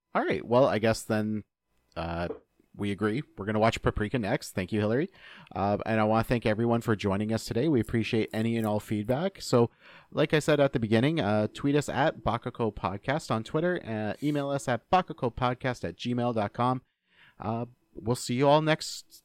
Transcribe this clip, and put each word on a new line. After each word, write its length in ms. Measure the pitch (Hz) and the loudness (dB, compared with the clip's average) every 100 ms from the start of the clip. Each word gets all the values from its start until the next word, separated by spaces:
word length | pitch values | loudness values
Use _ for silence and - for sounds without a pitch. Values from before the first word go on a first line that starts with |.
| _ | _
All 100 | - | -2
right. 180 | 311 85 | -2 -2
Well, 220 | - 123 | 2 4
I 140 | 135 104 | 4 4
guess 240 | 113 110 | 2 0
then, 420 | - 107 107 107 - _ _ _ _ | 0 -2 0 -4 -8 _ _ _ _
uh, 340 | - - 85 87 - _ _ _ | -8 -6 -4 -4 -8 _ _ _
we 160 | - 101 | -6 -4
agree. 320 | 95 107 113 - - | 0 0 -2 -6 -8
We're 80 | |
gonna 140 | 98 107 | -2 2
watch 240 | 110 - | 2 2
Paprika 360 | 127 - 104 127 | 0 0 -2 -2
next. 340 | 101 143 - | -2 -4 -4
Thank 200 | - 92 | -6 -2
you, 80 | 107 | 0
Hillary. 300 | 104 120 180 - - - - | 2 2 -2 -6 -20 -20 -12
Uh, 220 | - 101 104 | -4 0 0
and 160 | - 110 | 0 0
I 40 | |
wanna 200 | 107 110 | 2 2
thank 220 | 113 120 110 | 2 0 0
everyone 340 | 107 117 117 | 0 2 2
for 160 | 117 104 | 0 0
joining 380 | 101 98 107 | 0 -2 -2
us 100 | 110 | -4
today. 240 | - 110 156 | -2 -2 2
We 120 | 135 | 2
appreciate 500 | 104 117 107 113 - | 2 0 0 0 0
any 240 | 110 113 117 | -2 -2 0
and 100 | 110 | 0
all 140 | 104 | -2
feedback. 640 | - 107 107 127 190 - | -2 -4 -2 -2 -2 -6
So, 260 | - 123 120 _ - - - | 2 4 4 _ -20 -20 -8
like 220 | - 151 | -2 2
I 60 | 156 | 2
said 200 | 156 147 | 4 4
at 140 | 139 | 4
the 80 | 135 | 2
beginning, 400 | 113 113 139 165 | 2 4 4 2
uh, 280 | 101 107 107 | 0 2 0
tweet 240 | - 143 147 | -2 0 0
us 140 | - | 0
at 340 | 120 151 - | 0 0 0
Bakako 480 | 113 113 127 - 113 | -2 -2 -4 -4 -4
Podcast 560 | - 90 98 - 147 - | -2 -6 -6 -4 -4 -2
on 140 | 110 | -4
Twitter. 340 | 110 156 175 180 - | -2 -2 -2 -2 -4
Uh, 280 | 110 107 - 143 | -4 -4 -4 -2
email 220 | 147 139 | -2 -2
us 200 | 139 - | -4 -2
at 200 | 117 - | -4 2
bakako 440 | 185 180 160 123 | 0 0 -4 -4
podcast 520 | - 123 127 131 120 87 | -2 -2 -2 -4 -4 -6
at 120 | 85 | -6
gmail 360 | 123 120 120 | -4 -2 0
dot 200 | 113 101 | 0 -2
com. 260 | - 123 127 - _ _ _ - - | -2 -2 -2 -6 _ _ _ -20 -10
Uh, 280 | 101 117 120 - _ | -6 -4 -6 -12 _
we'll 220 | - 107 123 | -8 -4 -4
see 200 | - 120 | -2 2
you 120 | 139 | 4
all 140 | 151 | 6
next 600 | 156 156 - - - - | 4 0 -2 -12 -16 -20